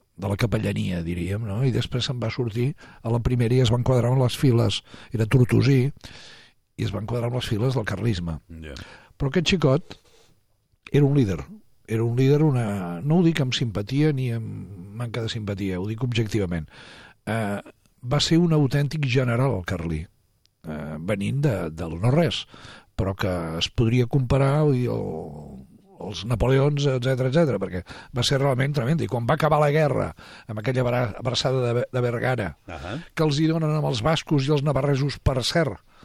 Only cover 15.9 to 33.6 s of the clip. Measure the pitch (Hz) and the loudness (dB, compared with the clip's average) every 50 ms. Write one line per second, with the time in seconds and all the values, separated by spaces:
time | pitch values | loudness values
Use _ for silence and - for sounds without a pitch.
15.9 | 110 113 131 123 117 120 113 104 - 107 95 85 87 82 73 - - - - - | -4 -4 -2 -2 0 0 0 0 0 0 0 0 -2 -4 -6 -8 -14 -20 -20 -20
16.9 | - - - - - _ _ 107 110 113 110 101 101 101 - - - _ _ _ | -20 -20 -20 -20 -20 _ _ -4 -2 -2 -2 -2 -4 -6 -8 -14 -20 _ _ _
17.9 | _ _ - 120 147 143 - - 170 165 175 170 160 151 143 123 143 143 147 127 | _ _ -6 -2 0 0 2 4 4 4 6 6 4 4 4 2 2 0 0 0
18.9 | 156 156 143 127 120 135 127 120 117 120 135 139 110 95 87 - 95 85 80 85 | -2 -2 -2 0 2 2 2 2 2 2 2 0 0 -2 -4 -4 -6 -4 -4 -4
19.9 | 80 78 82 - _ _ _ _ _ _ _ _ _ _ - - - - 147 151 | -4 -4 -6 -10 _ _ _ _ _ _ _ _ _ _ -14 -12 -10 -10 -10 -10
20.9 | 76 76 82 101 107 98 101 107 120 139 147 147 104 92 90 80 80 80 87 82 | -10 -8 -4 -4 -4 -2 -2 -2 -2 0 0 0 0 0 -4 -6 -6 -8 -8 -8
21.9 | 82 85 101 123 135 170 165 120 - - - - - - - - - - - _ | -4 0 0 2 4 4 2 0 -2 -4 -8 -12 -18 -20 -20 -20 -20 -20 -20 _
22.9 | _ - 104 95 98 - 107 95 90 87 82 80 82 85 - - - - 120 113 | _ -4 -4 -4 -2 -2 -4 -2 -2 -2 -4 -6 -4 -4 -6 -4 0 0 2 4
23.9 | 120 123 120 120 - 139 127 117 143 135 139 135 143 151 156 147 135 123 123 113 | 4 2 2 2 0 0 0 2 2 2 2 2 4 4 4 4 2 2 0 0
24.9 | 110 110 98 98 - 80 - - - - 73 71 65 64 65 - - - _ _ | -2 -4 -4 -6 -6 -8 -10 -12 -12 -14 -14 -16 -16 -18 -20 -20 -20 -20 _ _
25.9 | - - - 95 101 - 101 120 123 101 120 127 135 135 139 147 147 143 143 139 | -18 -14 -12 -10 -10 -8 -4 -4 0 2 2 4 4 4 4 4 2 2 2 0
26.9 | 131 127 120 131 131 123 131 127 131 170 170 135 107 95 98 92 92 90 - - | 0 0 0 0 0 0 0 2 4 4 4 4 2 0 -2 -4 -6 -8 -8 -10
27.9 | - - - - - 117 117 - 143 131 139 143 127 123 135 143 143 147 113 123 | -16 -20 -18 -8 -4 -2 0 0 2 2 2 2 2 2 0 0 0 -2 0 0
28.9 | 170 151 107 101 131 117 117 131 156 - 160 147 151 147 151 147 143 156 151 139 | 0 0 0 -2 -2 -2 0 0 0 2 2 2 4 4 4 4 4 2 2 2
29.9 | 123 107 98 85 - - - - - - - - 107 110 104 135 127 131 123 120 | 2 0 -2 -4 -6 -12 -20 -20 -20 -20 -14 -10 -10 -6 -4 -2 0 0 0 0
30.9 | 123 123 127 107 - - 113 131 120 - - 135 131 131 123 120 117 120 - - | 0 0 0 -2 -4 -6 -4 -4 -2 -2 0 0 0 0 0 0 0 0 -2 -2
31.9 | - 123 123 120 117 113 117 127 127 113 98 82 71 - _ - 85 69 78 90 | -2 0 0 0 0 0 0 0 0 -2 -2 -6 -8 -10 _ -14 -14 -12 -10 -10
32.9 | 113 160 170 - _ 165 160 156 139 147 160 156 160 165 | -10 -10 -12 -10 _ 0 0 0 2 2 2 2 2 0